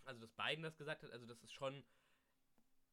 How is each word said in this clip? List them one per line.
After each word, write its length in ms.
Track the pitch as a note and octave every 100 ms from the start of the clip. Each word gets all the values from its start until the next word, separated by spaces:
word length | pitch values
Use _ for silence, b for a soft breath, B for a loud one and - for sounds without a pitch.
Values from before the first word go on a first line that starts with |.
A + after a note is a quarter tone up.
also 160 | - A#2+
dass 120 | A2+
Biden 280 | - G#2+ D3+
das 140 | D#3+ -
gesagt 260 | D3 D3+
hat, 80 | C#3+
also 160 | A#2+ A#2+
dass 160 | A#2
es 80 | A2+
schon 320 | - C3+ C#3 B2+ b b b b b _ - - - -